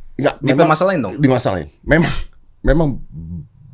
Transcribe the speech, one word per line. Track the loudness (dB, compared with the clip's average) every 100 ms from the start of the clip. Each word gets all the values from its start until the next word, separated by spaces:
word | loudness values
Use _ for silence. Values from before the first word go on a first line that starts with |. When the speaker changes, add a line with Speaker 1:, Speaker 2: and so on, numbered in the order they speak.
| -14 -4
Speaker 1:
Nggak, | -4 -2
memang | 0 2
Speaker 2:
dipermasalahin | 4 2 0 0
dong? | -4 0
Speaker 1:
dimasalahin. | 2 2 0 -4 -6 _
Memang, | 0 2 2 0 -6 -12 -20 -6
memang | 2 2 2 -2 -8 -14 -12 -12 -14 _ -20